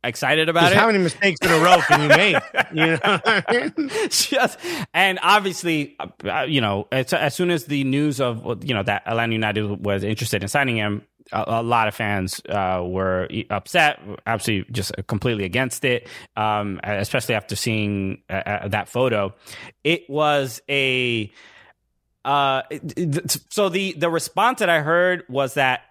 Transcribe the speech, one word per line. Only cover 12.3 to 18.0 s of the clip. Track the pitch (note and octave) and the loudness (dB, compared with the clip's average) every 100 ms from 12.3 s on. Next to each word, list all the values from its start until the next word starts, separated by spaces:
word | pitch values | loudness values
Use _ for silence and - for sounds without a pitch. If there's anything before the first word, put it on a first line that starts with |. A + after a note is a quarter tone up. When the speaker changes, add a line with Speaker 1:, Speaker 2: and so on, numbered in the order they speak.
| - - | -6 -6
Speaker 1:
uh, | G2+ F#2 F#2 F2+ | -2 0 -2 -2
were | F#2 F#2+ F#2 F#2 | -2 0 -2 -2
e-, | A2 - | -6 -6
upset, | G#2 - F3 D3+ - G2 G#2 - | -6 -2 2 2 0 -12 -12 -4
absolutely | A2+ - G#2 - | -4 -2 -2 -2
just | A#2+ G2 - - | -6 -6 -8 -4
completely | G#2+ B2+ A2 | -2 -2 -2
against | F#2+ G#2+ C3 - | -2 -2 -2 -2
it, | C3+ B2 - - - - | -2 -2 -4 -20 -12 -2
um, | G#2+ G#2+ G#2 F#2 | 0 0 -2 -6
especially | - G2+ G#2+ C3 - | -4 -4 -2 -4 -2
after | A2 - G2+ | -4 -4 -6
seeing, | - A2 G#2 G2+ | -2 -2 -2 -2